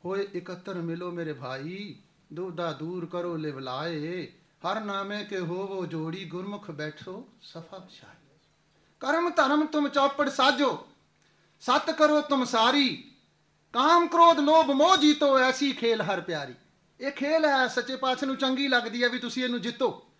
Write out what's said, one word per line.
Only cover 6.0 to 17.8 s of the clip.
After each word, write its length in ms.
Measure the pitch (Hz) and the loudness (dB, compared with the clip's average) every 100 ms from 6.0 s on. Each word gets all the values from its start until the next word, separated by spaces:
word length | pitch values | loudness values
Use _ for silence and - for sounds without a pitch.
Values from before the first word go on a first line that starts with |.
| 160 180 | -6 -8
ਗੁਰਮੁਖ 460 | 175 175 196 202 208 | -10 -10 -10 -10 -12
ਬੈਠੋ 580 | 151 151 151 - 196 269 _ | -10 -10 -10 -14 -14 -16 _
ਸਫਾ 360 | - 170 165 190 | -20 -18 -16 -18
ਵਿਛਾਈ। 460 | 180 - - - _ _ _ _ _ _ _ _ | -18 -20 -20 -20 _ _ _ _ _ _ _ _
ਕਰਮ 300 | 262 320 349 | -2 0 2
ਧਰਮ 360 | 330 269 302 311 | 2 4 4 2
ਤੁਮ 220 | 302 285 | 0 0
ਚੌਪੜ 400 | 285 277 285 285 | 2 2 2 -2
ਸਾਜੋ, 580 | 277 262 254 277 165 - _ _ _ _ _ _ _ | 4 2 4 0 -2 -10 _ _ _ _ _ _ _
ਸਤ 300 | - 277 311 | 0 2 2
ਕਰੋ 300 | 311 302 302 | 2 4 4
ਤੁਮ 240 | 294 277 | 2 0
ਸਾਰੀ, 720 | 240 226 226 285 262 147 - _ _ _ _ _ _ | 0 2 4 4 0 -2 -14 _ _ _ _ _ _
ਕਾਮ 360 | 233 285 339 339 | 0 4 4 4
ਕ੍ਰੋਧ 300 | 330 339 302 | 8 8 8
ਲੋਭ 320 | 285 320 294 | 6 6 6
ਮੋਹ 260 | 277 330 381 | 4 6 6
ਜੀਤੋ, 420 | 302 294 285 262 | 6 6 4 4
ਐਸੀ 340 | 254 254 277 | 4 2 -2
ਖੇਲ 300 | - 233 220 | 0 0 0
ਹਰ 180 | 180 185 | -2 -4
ਪਿਆਰੀ।" 340 | 170 160 135 123 _ _ _ _ | -4 -6 -8 -14 _ _ _ _
ਇਹ 120 | 269 | -8
ਖੇਲ 320 | 277 277 320 | -4 0 2
ਹੈ, 240 | 302 277 247 | 4 2 2
ਸੱਚੇ 280 | 247 | -2